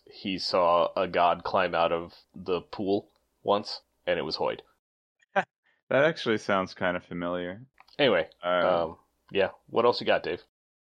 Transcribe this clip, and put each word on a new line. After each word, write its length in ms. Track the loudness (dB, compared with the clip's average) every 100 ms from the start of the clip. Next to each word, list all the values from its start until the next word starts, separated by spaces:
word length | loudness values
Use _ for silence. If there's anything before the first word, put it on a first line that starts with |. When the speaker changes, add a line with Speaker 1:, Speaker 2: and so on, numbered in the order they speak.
| -16
Speaker 1:
he 280 | -12 -8 -6
saw 500 | -2 2 4 4 2 0
a 100 | -2
god 360 | 2 2 2
climb 320 | -2 0 0 2
out 160 | 0
of 220 | 0 -6 -16 _
the 280 | -12 -4 -4
pool 500 | -4 -6 -2 -2 -2 _ _ _
once, 380 | 0 0 -2 -12 _ _ -4
and 100 | -2
it 60 |
was 140 | -2 -4
Hoid. 240 | -4 -6 -12 _ _ _ _ _ _ -4
Speaker 2:
<laughs> 80 | -4 _ _ _ -2
That 140 | 2 2
actually 340 | 0 0 0
sounds 340 | 2 0 0
kind 240 | -2 -2 -2
of 60 |
familiar. 580 | -6 -8 -6 -4 -6 -10 -18 _ _ 0
Speaker 1:
Anyway, 280 | 2 2 0 _
Speaker 2:
Uh, 420 | -2 2 2 2 0
Speaker 1:
um, 120 | -8 _ _ _
yeah. 180 | 0 0 -2 -6
What 180 | 0 2
else 160 | 2
you 60 | 2
got, 160 | 0
Dave? 180 | 0 -6 -8 _ _ _ _